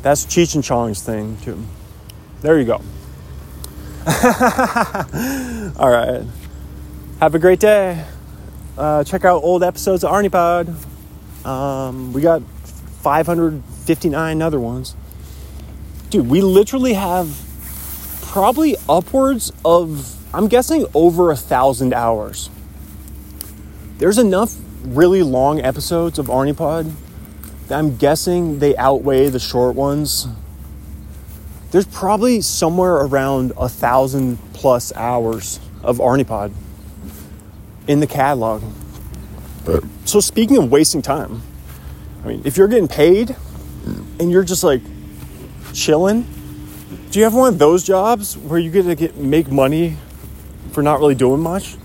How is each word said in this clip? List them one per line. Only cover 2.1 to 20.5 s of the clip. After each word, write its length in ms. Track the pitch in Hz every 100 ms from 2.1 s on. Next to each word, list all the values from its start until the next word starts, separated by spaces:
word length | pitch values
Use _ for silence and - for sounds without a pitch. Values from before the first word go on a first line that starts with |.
| - - -
There 160 | 147 160
you 80 | 117
go. 160 | 107 - - - - - - - - - - - - 160
<laughs> 60 | - 247 - 247 - 247 240 208 202 139 143 254 269 247 233 196 -
All 120 | 131
right. 320 | 120 120 123 120 - - - - - - - - -
Have 140 | 156
a 40 | 160
great 220 | 180 185
day. 440 | 214 208 190 170 156 - - - - - - -
Uh, 280 | 151 151
check 200 | 143 185
out 180 | 185 175
old 200 | 160 180
episodes 420 | 180 - - 185
of 60 | 170
Arnie 200 | 185 196
Pod. 420 | 180 170 175 170 165 - - - - - -
Um, 680 | 131 131 139 135 131 131 127
we 80 | 127
got 220 | 165 165 - - - - - -
five 240 | 147 147 165
hundred 360 | 170 165 151 - 131
fifty-nine 580 | 131 165 170 143 160 156
other 180 | 160 151
ones. 340 | 117 123 127 - - - - - - - - - - - -
Dude, 180 | 208 120
we 120 | 160
literally 540 | 196 190 214 262 254
have 340 | 190 196 180 165 143 - - - - - - - -
probably 540 | - 202 196 262 311 214 -
upwards 640 | 165 - 269 269 254 - -
of, 520 | - 175 165 151 131 - -
I'm 140 | 151
guessing, 380 | 208